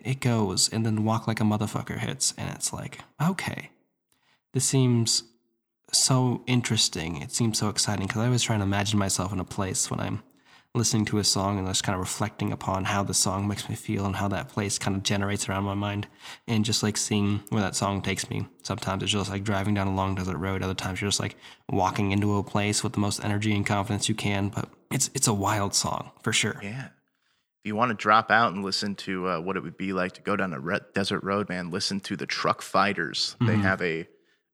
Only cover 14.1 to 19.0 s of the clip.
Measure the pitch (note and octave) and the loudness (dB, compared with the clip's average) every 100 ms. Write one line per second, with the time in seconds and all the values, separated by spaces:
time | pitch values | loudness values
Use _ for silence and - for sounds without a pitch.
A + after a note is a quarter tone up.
14.1 | F#2+ G2+ F#2+ - - G2+ - - G2 - | 0 -2 -2 -4 -2 -2 0 0 -2 0
15.1 | G2+ G2 G2+ - G2 G2 G2 G2+ G2+ G#2 | 0 0 -2 -2 -2 -2 -2 -2 -4 -6
16.1 | - - - - A2 G#2+ G#2 G#2+ G#2 - | -12 -18 -14 -2 0 2 2 0 0 0
17.1 | G#2+ G2+ G2+ - A2+ F#2+ - G2+ G2+ F#2+ | 2 2 0 0 0 0 0 0 0 -2
18.1 | F#2+ - G#2+ G#2 - - F#2+ - G2 | -4 -4 -6 -6 -10 -8 -4 -2 -2